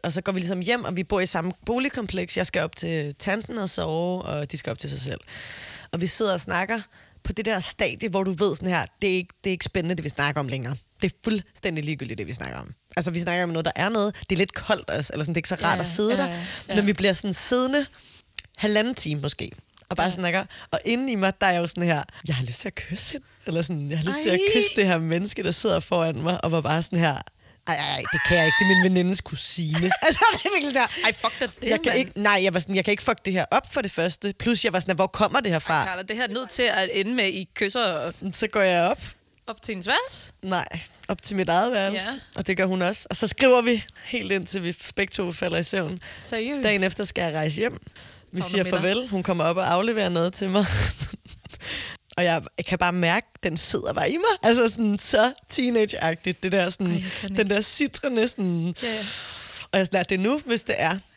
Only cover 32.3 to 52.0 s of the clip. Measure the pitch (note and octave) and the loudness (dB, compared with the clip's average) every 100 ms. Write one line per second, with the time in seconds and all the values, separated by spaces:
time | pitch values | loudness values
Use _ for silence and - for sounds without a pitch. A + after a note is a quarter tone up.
32.3 | G3+ F#3+ F3+ E3+ F#3+ F#3+ G3+ - A#3 - | 4 4 0 0 0 0 0 0 0 0
33.3 | F#3 D3 A#3+ - - G3+ - E3+ - G3+ | -2 2 0 0 -4 -2 -2 -2 -2 -6
34.3 | G3 - A3+ A3+ F3+ F3+ E3+ F#3+ - G#3 | -2 0 2 2 0 -2 0 0 2 2
35.3 | C#4+ G#3+ E3 - D#3 D#3+ F3+ F#3+ G#3+ B3 | 2 2 0 2 0 2 -2 -6 -4 -2
36.3 | A3 B3+ - B3 F#3+ F#3+ - G3 B3 G3 | -4 -4 0 2 2 0 0 0 2 0
37.3 | F#3+ F#3 - G3+ B3 A3 D#3+ C#3+ - F#3+ | 0 -8 -4 -2 0 0 0 -4 -6 -6
38.3 | E3+ A3 A3 F#3+ F3 F3 - - - _ | -4 -2 2 4 4 4 0 -6 -14 _
39.3 | _ - A3 - G3 F3+ D4 B4+ - - | _ -14 -12 -8 -6 0 0 0 -6 -8
40.3 | - F#3+ F#3 - E3+ - - - G3 - | -10 -2 -2 -2 -10 -14 -20 -6 -6 -4
41.3 | G3+ F3 E3+ A3+ A#3 G3 G3 G3 C4+ - | -2 2 4 2 0 0 -2 -4 -6 -10
42.3 | - G3 F#3 F#3+ F#3 F3+ A3 - G3 D#4+ | -8 -2 2 2 2 0 0 -2 0 0
43.3 | - C4+ B3 A#3 A#3 - - - A#3+ G3 | 4 6 6 6 0 -2 -16 -6 -6 -2
44.3 | G3 F3 G3 F3 E3+ - - G3 - F3+ | -2 -2 -4 -4 -6 -8 -4 -4 -2 -4
45.3 | D#3+ F3+ E3 E3+ G3 D#3+ F3+ - - - | -2 -2 0 0 -2 -2 -6 -10 -10 -6
46.3 | A3+ A#3 C#4+ A3+ G3+ F#3 E3 G3+ - E3+ | -4 -2 0 2 4 2 0 -4 -2 -2
47.3 | D#3 D#3 D3+ A3+ - - - - - - | 0 -2 0 -2 -4 -16 -20 -20 -20 -10
48.3 | F3 F3+ G3 F3+ F3+ F3 G#3+ B3+ G3 F3+ | -4 0 0 2 2 2 0 0 -2 0
49.3 | F3 D#3+ F3 F3+ F3 A3 A3 F#3+ F3 E3+ | 2 2 2 2 2 2 0 0 2 0
50.3 | F3+ F#3+ G3 F#3+ - - - - - - | 0 0 2 2 2 0 -2 -8 -10 -16
51.3 | - - - - - - - | -18 -16 -14 -10 -10 -10 -14